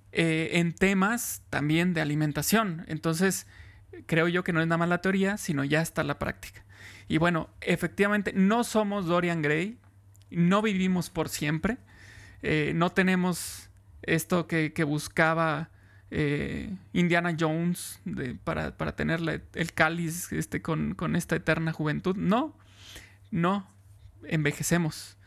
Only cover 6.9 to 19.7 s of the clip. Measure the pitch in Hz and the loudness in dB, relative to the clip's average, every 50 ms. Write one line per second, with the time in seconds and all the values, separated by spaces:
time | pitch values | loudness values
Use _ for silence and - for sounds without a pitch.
6.9 | - - - - - 156 165 175 175 160 - - - - - - 175 165 - 165 | -20 -14 -4 -2 2 2 4 4 2 0 -2 -6 -10 -6 -2 0 0 0 0 -2
7.9 | - - 196 202 208 208 190 - - 196 190 196 220 240 240 - - 220 214 202 | 0 2 2 2 2 2 0 0 2 2 4 4 4 2 2 2 2 0 2 2
8.9 | 202 202 185 165 175 175 175 175 170 165 151 147 151 160 175 208 240 - - - | 0 -2 0 2 2 2 2 2 2 2 2 2 2 0 0 -2 -6 -10 -18 -20
9.9 | - - - - - - - - - 170 170 175 196 208 214 226 196 185 185 185 | -20 -20 -20 -20 -20 -20 -18 -4 0 2 4 4 6 4 4 2 2 2 2 2
10.9 | 185 180 165 - - 165 156 147 - - - 147 156 156 - 196 240 - - - | 2 0 -2 -2 -2 -4 -4 -2 -4 -4 -2 -2 0 0 0 0 -2 -2 -6 -14
11.9 | - - - - - - - - - - - 147 151 156 147 147 151 165 170 180 | -20 -20 -20 -20 -20 -20 -20 -20 -16 -8 -2 0 0 2 2 0 0 2 0 2
12.9 | - - 185 185 185 180 180 180 170 - - - - - - - - - - - | 2 2 2 4 4 2 2 0 0 -2 -6 -8 -12 -14 -16 -20 -20 -20 -20 -20
13.9 | - - - - 165 160 - - 185 175 160 - 170 165 156 147 - - 160 143 | -20 -10 -2 0 0 0 0 0 0 0 0 0 0 0 0 0 -2 -2 -2 0
14.9 | 147 151 - - - - 165 160 160 165 165 160 151 147 160 - - - - - | 0 -2 -4 -2 0 2 2 4 4 2 2 0 0 -2 -6 -8 -14 -20 -20 -20
15.9 | - - - - - 151 151 143 147 147 139 135 - - - - 190 185 - - | -20 -20 -16 -8 -4 -2 0 0 0 -2 -2 -4 -6 -8 -8 -8 -10 -12 -10 -4
16.9 | - 180 175 170 170 175 170 175 170 151 165 156 156 165 170 175 175 - - - | 0 2 2 4 4 2 2 0 0 0 0 0 0 0 0 0 -2 -2 -6 -10
17.9 | - - - 190 135 131 139 123 - - - 170 156 156 156 139 - - 160 151 | -14 -12 -10 -8 -6 -6 -6 -6 -8 -8 -6 -6 -4 -4 -4 -4 -6 -6 -6 -6
18.9 | 147 - 151 147 160 165 165 156 156 - - - - - 160 165 | -4 -2 -2 -2 -2 -2 -2 -4 -4 -6 -8 -10 -6 -6 -6 -4